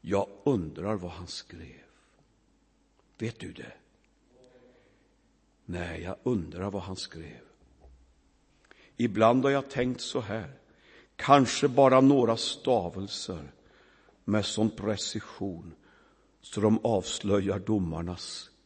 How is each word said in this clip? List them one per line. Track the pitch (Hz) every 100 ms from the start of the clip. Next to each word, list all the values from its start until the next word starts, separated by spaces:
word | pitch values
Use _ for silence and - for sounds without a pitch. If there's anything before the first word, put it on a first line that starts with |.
Jag | - 98 98 -
undrar | - 120 80 - 95 107
vad | 90
han | 87 87
skrev. | - - 85 76 - - _ _ _ _ _ _ _ _ _ _ _ _ _
Vet | 113 -
du | -
det? | - - - _ _ _ _ _ _ - - - _ _ _ _ _ _ _ _ _ -
Nej, | 87 85 82
jag | 87 -
undrar | 120 117 80 87 98
vad | 98
han | 90 92
skrev. | - 80 80 - - _ _ _ - - _ _ _ _ _ _ _ - _ -
Ibland | 117 101 110 127
har | 139
jag | 139 135
tänkt | - 127 123
så | - -
här. | 101 110 78 - _ _ _ - _ -
Kanske | - 143 120 - 147
bara | 127 135 131
några | 135 143 113 113
stavelser | - - - 120 87 95 98 - - 85 71 _ _ _ _ _ _ _ -
med | 104 101
sån | - 110
precision | - 101 101 - 110 - - 98 85 87 80 _ _ _ _ _ _
så | - -
de | 104 110
avslöjar | 117 104 85 - 101 101 98 98
domarnas | 98 107 87 80 85 90 - - - _